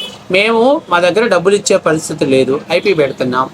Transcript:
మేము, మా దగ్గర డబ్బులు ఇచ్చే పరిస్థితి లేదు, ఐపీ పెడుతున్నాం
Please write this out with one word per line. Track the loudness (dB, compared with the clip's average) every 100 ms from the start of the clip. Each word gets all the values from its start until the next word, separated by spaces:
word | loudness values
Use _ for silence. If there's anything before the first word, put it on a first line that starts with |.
| -8 -14 -2
మేము, | 0 2 2 2 0 0
మా | 0
దగ్గర | 2 2 0
డబ్బులు | 2 2 0
ఇచ్చే | 2 0
పరిస్థితి | 0 -2 -4 -4 0
లేదు, | 2 2 -2 -2
ఐపీ | -2 0
పెడుతున్నాం | 0 0 -2 -4 -2 -4